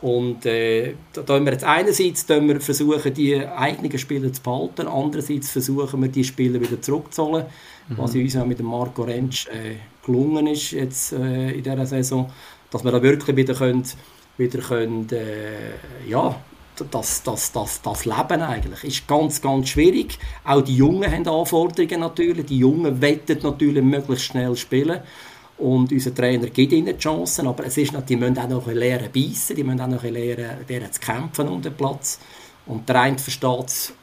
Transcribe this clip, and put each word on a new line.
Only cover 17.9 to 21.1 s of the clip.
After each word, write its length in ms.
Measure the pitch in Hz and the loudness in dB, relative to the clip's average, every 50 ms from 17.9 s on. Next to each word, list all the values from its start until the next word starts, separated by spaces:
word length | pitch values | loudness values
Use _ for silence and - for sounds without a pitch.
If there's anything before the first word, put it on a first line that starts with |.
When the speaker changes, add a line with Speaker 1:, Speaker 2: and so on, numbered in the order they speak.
| 107 - - | -6 -4 -2
Speaker 1:
Leben 360 | 117 107 110 160 - 175 156 | -2 0 -2 0 0 0 0
eigentlich 420 | 165 156 123 107 98 92 92 - - | 0 -2 -2 -2 -4 -4 -6 -8 -8
ist 240 | - 131 - - - | -6 -6 -6 -2 2
ganz, 340 | 143 151 160 143 - - | 2 4 4 2 0 -2
ganz 280 | - 139 135 135 131 131 | -2 0 0 2 0 0
schwierig. 480 | - 147 151 175 190 - - - - - - - - - - | 2 6 6 6 6 4 0 -4 -6 -10 -10 -12 -12 -10 -2
Auch 160 | - 139 143 | 4 4 4
die 140 | 135 131 131 127 | 4 4 6 6
Jungen 340 | 135 147 175 190 202 202 | 6 6 6 2 2 0